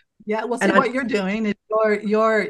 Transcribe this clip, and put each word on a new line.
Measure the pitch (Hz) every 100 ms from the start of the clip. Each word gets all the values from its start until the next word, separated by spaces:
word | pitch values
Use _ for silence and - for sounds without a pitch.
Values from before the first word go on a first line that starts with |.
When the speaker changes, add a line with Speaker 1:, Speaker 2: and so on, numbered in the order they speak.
| _ _ 208
Speaker 1:
Yeah, | 220
well, | 233 233
see, | 190
Speaker 2:
And |
I | 190
Speaker 1:
what | 240
you're | 254
doing | 226 202 190 220 214
is | - -
you're, | 220 220 208
you're, | 208 214 220 214